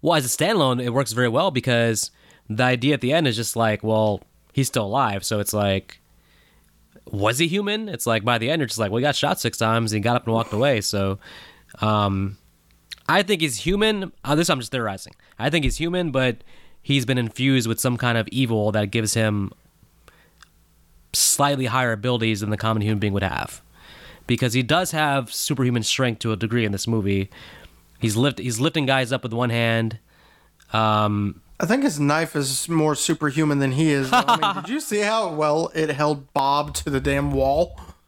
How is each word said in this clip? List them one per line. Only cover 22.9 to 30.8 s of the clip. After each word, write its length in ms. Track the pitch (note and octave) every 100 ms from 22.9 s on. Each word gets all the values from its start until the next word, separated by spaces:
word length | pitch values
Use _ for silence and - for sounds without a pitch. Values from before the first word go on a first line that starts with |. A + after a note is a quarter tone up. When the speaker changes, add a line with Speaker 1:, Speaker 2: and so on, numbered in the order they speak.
| G#2+
Speaker 1:
being 140 | G#2
would 100 | G2
have, 400 | F#2+ - - - _ - - - - - -
because 260 | A#2+ B2+
he 100 | A#2
does 280 | A#2 D#3+ F#3
have 420 | D#3+ D3+ C#3 B2
superhuman 500 | - - C#3 B2+ A#2+
strength 360 | G#2+ - B2+ A2
to 120 | A2+
a 40 | G#2+
degree 280 | A2 A#2+
in 80 | A2
this 160 | G2+ -
movie. 420 | A2+ G2 G2 G2 - - - - - _ -
He's 160 | A2+ G#2+
lift-, 220 | C#3 -
he's 220 | B2+ A2+
lifting 240 | D3 D#3+
guys 280 | C3+ C3+ B2+
up 100 | C3
with 100 | B2
one 180 | A2+ B2
hand. 480 | A#2 A#2 A2+ A2+ A2+ _ _ _ _ _ _ _
Um, 680 | A2